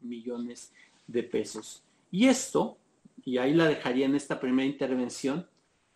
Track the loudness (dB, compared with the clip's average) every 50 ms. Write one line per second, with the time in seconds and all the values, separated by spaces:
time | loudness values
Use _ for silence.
0 | -12 -12 -10 -10 -8 -8 -8 -6 -8 -8 -10 -14 -18 -20 _ -20 -20 _ _ _
1 | _ -6 -4 -4 -2 -2 -2 -4 -4 -4 -8 -12 -14 -14 -18 -20 _ _ _ _
2 | _ _ 2 4 6 6 6 4 0 -2 -2 -2 -2 -2 -6 -14 _ _ _ _
3 | -20 -20 _ -14 -6 -4 -2 0 2 4 4 6 6 4 2 0 -2 -2 0 2
4 | 2 2 2 0 0 -4 -6 -4 0 0 2 2 2 0 0 -2 -2 -2 0 -2
5 | -2 -4 -4 -4 -2 -2 -2 -4 -6 _ _ _ _ _ _ _ _ _ _